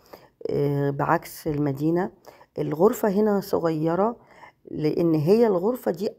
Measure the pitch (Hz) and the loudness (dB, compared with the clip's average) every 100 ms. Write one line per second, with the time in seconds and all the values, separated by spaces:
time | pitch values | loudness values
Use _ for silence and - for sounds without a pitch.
0 | _ - - _ - 143 143 143 143 143 | _ -20 -20 _ -6 -2 0 0 -2 -2
1 | 143 165 - - 165 147 147 135 156 170 | 0 0 -2 -10 -6 -2 -2 -2 0 0
2 | 208 - - - - - 147 147 202 - | -2 -6 -20 -20 -16 -8 -6 2 2 4
3 | 220 190 214 202 190 185 165 160 160 170 | 0 2 2 0 0 -2 0 0 0 0
4 | 214 233 - - - _ - - 151 - | 0 -2 -12 -20 -20 _ -14 -4 -2 0
5 | 170 156 151 220 233 180 190 247 - 170 | 2 2 4 4 4 2 0 -2 -4 -4
6 | 202 | -6